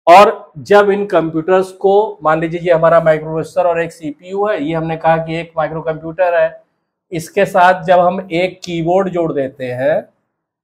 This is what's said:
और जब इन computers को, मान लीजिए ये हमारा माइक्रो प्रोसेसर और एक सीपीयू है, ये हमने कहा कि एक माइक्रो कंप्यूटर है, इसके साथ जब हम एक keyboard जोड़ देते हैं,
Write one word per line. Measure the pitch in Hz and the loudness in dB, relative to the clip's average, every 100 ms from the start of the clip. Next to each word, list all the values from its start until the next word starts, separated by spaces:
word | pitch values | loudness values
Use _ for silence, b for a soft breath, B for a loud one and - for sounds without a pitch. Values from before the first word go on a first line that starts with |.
| - | 6
और | 180 208 214 - 156 | 8 6 2 -10 -20
जब | 120 202 202 | 2 2 4
इन | 196 202 | 0 0
computers | 175 160 160 160 185 185 | -2 -2 -4 0 0 0
को, | - 196 202 214 - | -2 0 2 0 -2
मान | 156 160 | -2 -2
लीजिए | 165 170 | -2 -4
ये | 170 | 0
हमारा | 160 165 165 | 2 4 4
माइक्रो | 160 156 156 | 2 0 -2
प्रोसेसर | 160 156 185 175 | -8 -4 -2 0
और | 165 | -2
एक | 165 | -4
सीपीयू | - 156 143 180 196 208 | -8 -12 -12 -10 -4 -4
है, | 190 | -4
ये | 147 | -4
हमने | 165 160 160 | -4 -4 -2
कहा | 160 160 | 0 0
कि | 160 160 | -2 -8
एक | 165 160 | -6 -6
माइक्रो | 156 160 | -6 -6
कंप्यूटर | 156 156 165 165 180 170 | -8 -8 -10 -2 0 2
है, | 214 220 _ _ _ _ _ | 0 -4 _ _ _ _ _
इसके | 170 165 202 190 | -12 -6 -2 0
साथ | 196 180 180 | 4 2 2
जब | 165 180 | 2 4
हम | 175 190 185 | 4 0 -4
एक | 165 180 180 | -4 -4 -6
keyboard | - 170 165 185 190 | -10 -6 -2 0 -2
जोड़ | 175 165 | -4 -4
देते | 143 135 - 127 | -4 -6 -8 -10
हैं, | 123 135 175 - _ _ _ _ _ | -4 -2 -2 -6 _ _ _ _ _